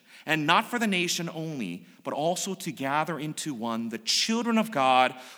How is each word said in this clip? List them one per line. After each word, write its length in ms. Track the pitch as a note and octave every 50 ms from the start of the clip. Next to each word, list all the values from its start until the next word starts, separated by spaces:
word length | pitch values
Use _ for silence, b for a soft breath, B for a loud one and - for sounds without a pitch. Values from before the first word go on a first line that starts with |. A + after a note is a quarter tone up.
| B B B B B
and 220 | D3 D#3 D#3+ D3
not 240 | D#3 F3 G#3 A3+ -
for 80 | A#3+
the 80 | A3 A#3
nation 440 | G#3 F#3+ F3+ F3 E3+ - - E3+ E3
only, 580 | - D#3+ D#3+ D#3+ D3+ C3 G#2 F2 E2+ G2 B B B B B
but 100 | - -
also 400 | C3+ D3+ E3+ F#3 F3+ - G3+ F#3+
to 180 | F#3+ - E3+
gather 460 | A#2+ B2 C3+ C3+ C#3+ D3+ D#3 E3+ E3
into 380 | C3+ D3+ D#3 D3+ - - D#3 C3+
one 340 | G#2+ A#2 A#2 A2+ A2+ A#2 A2+
the 80 | A#2
children 640 | A2 - - - - - - A3+ A#3 A3+ A#3 A3+ A3
of 100 | G#3+ A3
God 500 | - C#3 C3 C3 B2+ B2+ B2+ B2 - B B B B